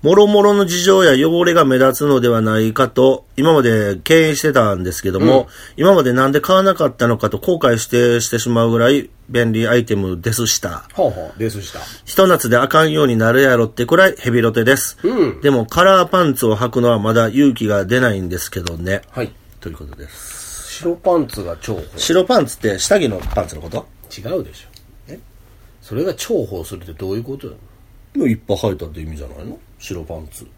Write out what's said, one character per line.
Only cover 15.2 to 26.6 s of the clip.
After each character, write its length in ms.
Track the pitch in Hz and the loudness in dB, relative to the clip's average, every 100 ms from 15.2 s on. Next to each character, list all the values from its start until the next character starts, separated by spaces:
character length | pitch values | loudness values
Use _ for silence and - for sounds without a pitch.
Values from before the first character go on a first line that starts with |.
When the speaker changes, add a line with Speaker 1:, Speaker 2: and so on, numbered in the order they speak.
| 147 - | -2 0
Speaker 2:
ん。 40 | |
Speaker 1:
で 100 | 143 | 0
も 140 | 131 113 | 0 -2
カ 180 | - | 2
ラ 220 | 185 190 170 | 4 4 2
ー 40 | |
パ 140 | 185 165 | 0 0
ン 80 | |
ツ 140 | 127 117 | 0 0
を 100 | 107 | 0
履 120 | 120 | -2
く 120 | 127 | 0
の 80 | 120 | 0
は 100 | 113 | 0
ま 140 | 107 | 0
だ 160 | 113 113 | 0 0
勇 240 | 120 143 | 2 2
気 140 | 117 110 | 2 -2
が 180 | 101 92 | -2 0
出 160 | 123 | 0
な 120 | 127 | 0
い 60 | 98 | -2
ん 80 | 90 | -6
で 100 | 90 | -8
す 140 | - | -8
け 80 | 95 | -10
ど 180 | 87 82 | -10 -8
ね。 260 | 87 98 - | -6 -6 -8
Speaker 2:
は 120 | - | -10
い。 80 | 117 - _ - | -10 -12 _ -20
Speaker 1:
と 80 | 87 | -18
い 20 | |
う 60 | 82 | -16
こ 80 | 73 | -18
と 100 | 71 | -18
で 140 | 69 | -20
す。 340 | - - - - - - - | -20 -18 -18 -16 -16 -16 -8
Speaker 2:
白 180 | 175 170 | -6 -4
パ 200 | 190 175 | 0 0
ン 100 | 123 | 0
ツ 180 | - 90 | -6 -10
が 100 | 85 | -10
重 140 | - 98 | -8 -8
宝。 80 | - - | -8 -8
Speaker 1:
白 300 | - 170 180 | 0 0 2
パ 140 | 247 | 2
ン 60 | 131 | 0
ツ 120 | - | -4
っ 20 | |
て 180 | 110 98 | -4 -4
下 220 | - 202 | 0 0
着 80 | 139 | 0
の 120 | 95 | -6
パ 240 | - - | -6 -6
ン 40 | 85 | -6
ツ 80 | 76 | -10
の 60 | |
こ 80 | 82 | -12
と？ 180 | 123 - - - | -12 -14 -20 -20
Speaker 2:
違 100 | - 113 185 | -18 -8 -8
う 80 | |
で 100 | - | -8
し 120 | - - | -18 -20
ょ。 20 | - - - - | -20 -20 -20 -20
Speaker 1:
え？ 120 | 175 - - - - - _ | -20 -20 -20 -20 -20 -20 _
Speaker 2:
そ 140 | - 117 | -12 -6
れ 80 | |
が 100 | 180 | -4
重 300 | - - 214 | -6 -4 -4
宝 220 | 110 98 | -4 -8